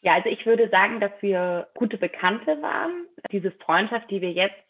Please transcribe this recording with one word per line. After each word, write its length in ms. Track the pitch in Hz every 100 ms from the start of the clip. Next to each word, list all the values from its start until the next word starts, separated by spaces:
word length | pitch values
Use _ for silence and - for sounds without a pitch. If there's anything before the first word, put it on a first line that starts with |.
Ja, 120 | - 170
also 120 | 202
ich 180 | - -
würde 220 | 226 233
sagen, 320 | 185 202 226
dass 140 | 202 202
wir 480 | 202 185 180 175 - -
gute 220 | 233 208
Bekannte 640 | 175 - 180 214 - 302
waren. 440 | 302 - 330 349 349 - -
Diese 200 | 202 185
Freundschaft, 600 | - - 165 214 233 226
die 80 | 196
wir 140 | 180
jetzt 240 | 170 190 196 _